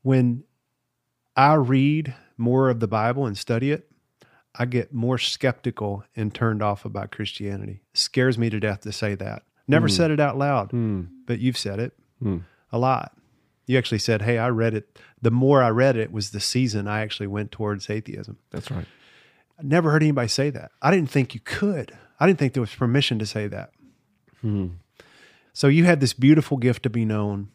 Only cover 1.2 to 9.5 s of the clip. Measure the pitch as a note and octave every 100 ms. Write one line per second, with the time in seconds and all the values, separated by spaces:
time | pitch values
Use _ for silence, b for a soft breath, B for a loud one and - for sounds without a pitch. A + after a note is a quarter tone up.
1.2 | _ - C#3 D#3 B2 C3+ C#3+ D#3 C#3+ B2
2.2 | B - A#2 C3 C3+ A#2 A2 A2 A2+ C3
3.2 | B2+ G2 - A#2 C#3 D#3 _ _ _ _
4.2 | b b _ - B2 B2 - B2+ A#2+ B2+
5.2 | - - C3+ - B2+ - G#2 G2+ - -
6.2 | G#2+ - A2+ G#2+ G#2 G2+ G#2+ G#2 G#2 -
7.2 | G#2 - G2+ G2 G2+ G2 _ - - C3+
8.2 | B2+ A#2 A#2 G#2+ G#2+ G2+ G#2+ - G#2+ G2
9.2 | G2+ - _